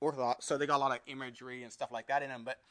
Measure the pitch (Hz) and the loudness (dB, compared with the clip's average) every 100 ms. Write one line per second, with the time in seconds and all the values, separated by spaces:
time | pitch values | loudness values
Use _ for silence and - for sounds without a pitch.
0 | 147 139 123 123 - 143 143 143 135 123 | 0 2 2 2 0 2 4 4 4 0
1 | - 135 127 117 127 127 120 - 131 120 | -4 -10 -10 -10 -12 -12 -10 -8 -6 -6
2 | 110 139 139 127 117 131 _ | 0 0 0 -6 -8 -10 _